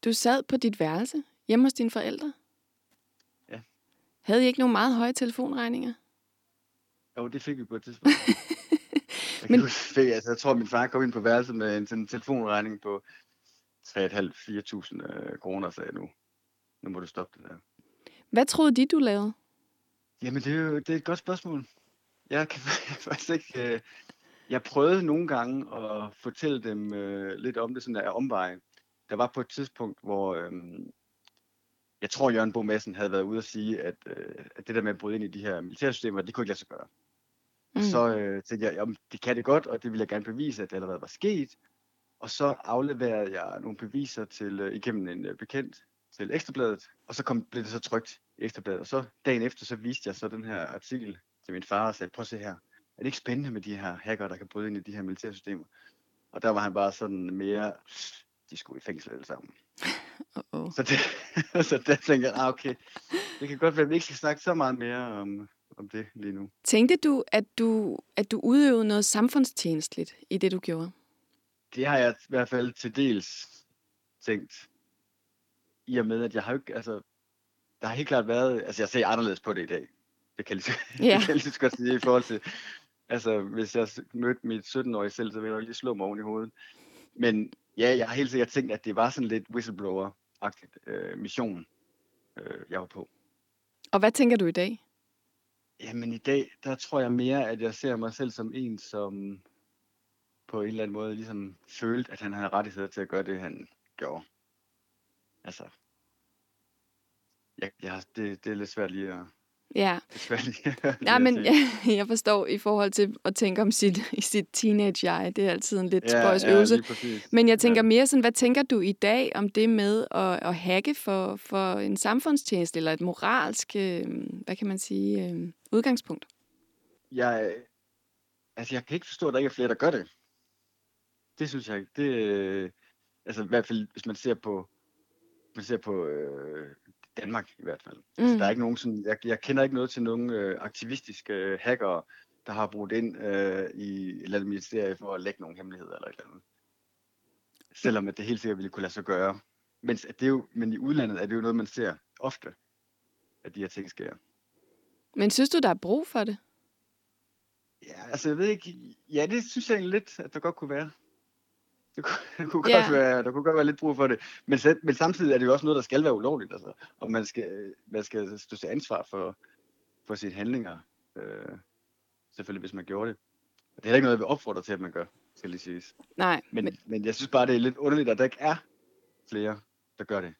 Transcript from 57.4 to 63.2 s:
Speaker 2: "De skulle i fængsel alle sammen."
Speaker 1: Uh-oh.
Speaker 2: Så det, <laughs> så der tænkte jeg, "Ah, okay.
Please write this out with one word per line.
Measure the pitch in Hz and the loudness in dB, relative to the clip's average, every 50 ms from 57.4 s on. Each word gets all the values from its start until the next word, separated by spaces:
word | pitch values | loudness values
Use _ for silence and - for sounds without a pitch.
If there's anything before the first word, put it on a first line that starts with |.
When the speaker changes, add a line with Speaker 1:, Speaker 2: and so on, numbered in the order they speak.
| 98 98 101 104 107 107 - - _ _ - - - - - - _ _ _ _ _ _ | -2 0 0 0 0 -4 -6 -8 _ _ -16 -14 -14 -14 -16 -20 _ _ _ _ _ _
Speaker 2:
"De | 80 | -18
skulle | 82 - - 67 65 | -18 -16 -16 -16 -16
i | |
fængsel | - - 95 78 - - 58 | -10 -10 -10 -10 -10 -14 -16
alle | 64 69 | -16 -12
sammen." | - - 62 67 - - _ _ _ _ - - - - - - - - - 294 _ _ | -12 -14 -14 -14 -20 -20 _ _ _ _ -8 -6 -6 -6 -6 -10 -16 -18 -20 -20 _ _
Speaker 1:
Uh-oh. | - - _ - 156 160 175 170 | -14 -12 _ -8 -6 -6 -6 -4
Speaker 2:
Så | - 131 | -4 0
det, | - 143 139 - - - - - - - | 2 2 2 2 0 -4 -8 -14 -6 -2
<laughs> | - 156 - - 175 160 | -4 -4 0 2 2 4
så | - 156 127 - | 4 2 0 4
der | - 143 | 4 4
tænkte | 139 - - 151 135 123 131 | 4 6 4 4 6 6 2
jeg, | - | 0
"Ah, | - 131 131 | 2 0 0
okay. | 131 - - 139 127 - _ - - - - - - 349 | 0 -2 -4 -6 -6 -6 _ -20 -20 -20 -14 -6 -6 -6